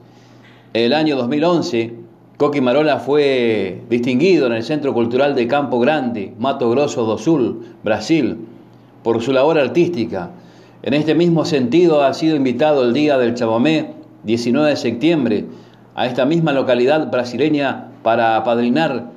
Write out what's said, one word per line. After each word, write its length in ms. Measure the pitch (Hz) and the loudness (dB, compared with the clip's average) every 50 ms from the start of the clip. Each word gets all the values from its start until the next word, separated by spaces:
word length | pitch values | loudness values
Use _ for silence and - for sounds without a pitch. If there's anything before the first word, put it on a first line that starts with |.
| - - - - - - - - - - - - - - - | -20 -20 -20 -20 -20 -20 -20 -20 -20 -20 -20 -20 -14 -6 -2
El 200 | 113 117 120 139 | 0 0 2 2
año 240 | 156 160 156 147 | 0 0 0 0
dos 120 | 131 120 120 | -2 -2 -2
mil 160 | 147 147 160 | -2 0 2
once, 500 | 175 175 156 - - 120 117 113 117 - - - - - - - - - - | 2 2 0 0 -2 -2 -2 -4 -4 -8 -14 -18 -20 -20 -20 -20 -18 -4 -2
Coqui 220 | 147 147 139 143 | -2 0 0 0
Marola 380 | 127 123 123 147 156 151 135 117 | 0 2 2 2 2 2 0 0
fue 840 | 120 131 143 151 143 139 135 127 120 113 110 104 98 92 87 - - - | 0 0 2 2 2 2 2 2 2 2 0 0 -2 -4 -6 -10 -6 -2
distinguido 560 | 117 120 120 131 127 127 160 190 180 151 135 | -2 0 0 0 0 2 4 4 4 4 2
en 60 | 120 117 | 0 0
el 100 | 113 110 | -2 -4
Centro 320 | - 156 147 131 135 113 | -4 -4 -4 -2 -2 0
Cultural 400 | 120 113 107 120 127 143 147 135 | 0 0 0 0 0 0 0 0
de 120 | 123 117 | 0 0
Campo 320 | 120 139 147 139 120 127 120 | 0 0 -2 0 0 0 0
Grande, 520 | 120 139 156 151 131 120 117 107 95 92 95 104 | 2 2 0 0 -2 -4 -4 -6 -8 -10 -8 -6
Mato 320 | 120 135 135 - 131 117 | -4 -4 -2 -2 0 0
Grosso 340 | 120 139 147 143 - 135 113 | 2 2 0 0 -2 -2 -2
do 140 | 110 107 - | -2 -2 -2
Sul, 420 | - 165 165 143 120 98 98 - - - - - - | 0 0 2 2 0 0 -2 -6 -12 -16 -18 -8 -4
Brasil, 540 | 104 110 107 - - 165 160 127 101 87 80 - - - - - - - - - - - - - | -2 -2 -2 0 0 0 2 2 0 -4 -6 -12 -16 -18 -20 -20 -20 -20 -20 -20 -20 -20 -6 -2
por 180 | 117 113 113 | -2 0 0
su 120 | - 135 131 | 0 0 2
labor 260 | 127 139 156 165 156 | 2 2 2 2 2
artística. 720 | 135 - - 175 170 - - 123 110 - 101 92 87 85 - - - - - - - - - - - | 0 2 2 2 2 2 0 -2 -4 -4 -6 -8 -8 -10 -12 -18 -20 -20 -20 -20 -20 -20 -20 -10 -4
En 120 | - 139 | -2 -2
este 200 | 151 151 156 147 | 0 0 0 2
mismo 300 | 156 175 175 165 156 143 | 2 2 2 2 2 0
sentido, 580 | - 165 135 123 117 135 170 180 165 151 147 139 | 0 0 -2 0 2 2 4 4 4 4 4 4
ha 120 | 135 131 | 2 0
sido 220 | - 160 160 156 | 0 0 0 0
invitado 480 | 143 135 127 117 120 151 151 151 139 123 | 2 0 -2 0 0 2 2 2 2 2
el 100 | 120 117 | 2 2
Día 240 | 147 147 151 139 131 | 2 2 2 2 2
del 160 | 123 113 120 | 2 0 0
Chamamé, 580 | 120 120 113 110 113 127 156 160 151 - - - - - - - - - | -2 -2 0 0 2 2 2 0 0 -2 -6 -10 -16 -20 -20 -20 -10 -4
diecinueve 480 | 104 113 117 120 120 120 147 151 151 | -2 -2 -2 0 0 0 2 2 0
de 60 | 139 | 0
septiembre, 680 | 135 - 120 110 - 143 165 175 151 123 117 104 - - - - - - - - - - - - | 0 -2 -4 -4 0 0 0 2 2 0 0 -2 -2 -4 -8 -12 -18 -20 -20 -20 -20 -20 -14 -6
a 120 | - 113 | -4 -4
esta 180 | 123 123 143 127 | -2 -2 0 0
misma 280 | 139 165 170 165 151 139 | 0 2 2 2 2 0
localidad 560 | 135 120 127 123 123 123 131 151 156 143 120 | 0 0 2 2 2 2 2 2 0 0 -2
brasileña 840 | 131 123 120 120 120 113 143 151 151 143 139 131 120 - - - - - - | -2 -4 -4 -4 -4 -2 0 0 0 0 -2 -2 -4 -6 -10 -16 -20 -4 0
para 340 | 113 113 117 113 113 113 | 0 2 2 2 2 2
apadrinar 760 | 110 113 120 117 120 120 120 123 151 165 151 131 113 - - - | 0 0 0 0 0 0 0 0 0 0 0 -2 -6 -8 -12 -16